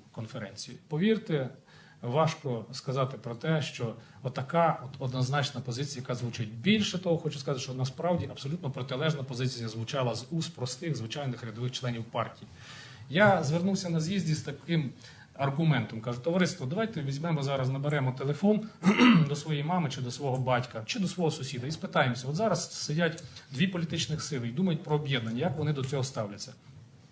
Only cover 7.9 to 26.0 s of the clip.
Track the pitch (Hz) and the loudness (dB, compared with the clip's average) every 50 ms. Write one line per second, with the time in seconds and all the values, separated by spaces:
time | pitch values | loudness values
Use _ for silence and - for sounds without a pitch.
7.9 | - - 165 175 180 170 - - - - - 135 160 175 - 135 127 - 127 135 | -2 -2 0 0 2 2 0 -2 -6 -8 -6 -6 -6 -4 -4 -4 -6 -4 -4 -4
8.9 | 131 127 156 156 151 139 131 127 127 117 131 127 - 120 117 110 107 113 110 - | -2 0 0 0 0 0 -2 -6 -4 -2 -2 -2 -2 -4 -6 -6 -6 -6 -6 -4
9.9 | - 139 127 120 113 110 - - 170 160 160 - - - 127 123 - - 175 170 | -2 0 0 0 0 -2 -4 -4 -4 -4 -4 -4 -6 -6 -6 -6 -6 -4 -4 -4
10.9 | 143 117 110 113 - 147 143 131 120 113 - 113 104 113 123 123 127 - - 123 | -4 -2 -4 -6 -4 -4 -4 -4 -4 -4 -6 -8 -6 -4 -4 -4 -4 -4 -4 -4
11.9 | 120 117 113 - - 123 110 - - - - - - - - - - - - - | -4 -4 -6 -4 -2 -2 -2 -2 -4 -12 -16 -18 -18 -18 -18 -16 -16 -16 -16 -16
12.9 | - - - - 127 175 208 202 196 165 - 131 156 175 175 196 190 190 - 175 | -16 -16 -8 0 4 6 8 8 8 6 4 2 2 2 2 2 2 0 0 0
13.9 | 165 165 156 165 202 196 170 160 151 - - 151 139 - - - 170 160 143 117 | 0 0 0 0 0 0 2 2 0 0 -2 -4 -8 -8 -4 0 2 2 2 0
14.9 | - - - - - - - - - - 143 143 139 147 165 160 143 123 110 - | -4 -8 -16 -20 -20 -20 -20 -12 -4 -2 0 0 2 4 4 4 6 4 2 0
15.9 | 113 113 113 123 120 123 - 165 170 185 180 156 - - 131 127 160 208 226 214 | -4 -6 -4 -4 -4 -2 0 2 4 4 4 4 2 -2 -4 -2 0 0 0 0
16.9 | - 160 143 135 135 143 156 170 165 143 139 139 139 131 131 127 135 139 139 147 | -2 -4 -4 -2 -2 -2 0 0 0 2 2 2 0 2 2 0 0 0 0 2
17.9 | 151 147 135 131 127 - 139 139 147 - 196 202 214 208 - - - - 165 185 | 2 2 2 2 0 0 0 -2 0 2 4 4 4 4 2 -4 -6 0 4 4
18.9 | 220 - 247 247 220 170 151 139 147 147 - 160 151 143 143 156 180 180 160 131 | 6 8 8 8 10 8 8 6 2 -2 -2 -2 -2 0 0 0 2 2 2 0
19.9 | - - 123 120 117 - 147 139 123 131 127 127 127 120 123 - - 113 107 - | -2 -2 -4 -4 -4 -2 -2 0 0 2 2 4 2 2 2 0 -6 -8 -6 -4
20.9 | - 247 185 - - - 175 151 - - 131 131 139 120 120 143 160 - - - | -2 0 0 0 0 2 2 2 0 0 -4 -6 -6 -6 -4 -4 -6 -6 -4 0
21.9 | - 165 143 127 117 - - 131 147 175 226 220 175 - - - - - - - | 2 4 4 4 2 -2 -4 -4 -2 2 2 2 2 2 -2 -4 -6 -8 -4 -2
22.9 | 147 160 175 160 160 - - - - - - - 135 127 180 190 190 170 165 - | 0 2 2 2 2 -2 -10 -14 -16 -18 -14 -6 -2 0 0 2 2 0 -2 -2
23.9 | 165 160 - - 151 151 - - 151 127 117 117 113 165 190 185 160 - - 147 | -2 -2 -2 -2 -2 -4 -2 -2 -4 -2 -2 -2 0 2 2 2 2 0 0 0
24.9 | 151 147 147 135 135 120 110 110 113 120 151 180 - 156 147 151 151 143 127 131 | 0 2 2 2 0 0 0 0 -2 0 0 0 0 0 0 0 0 0 -2 -2
25.9 | 147 135 | 0 0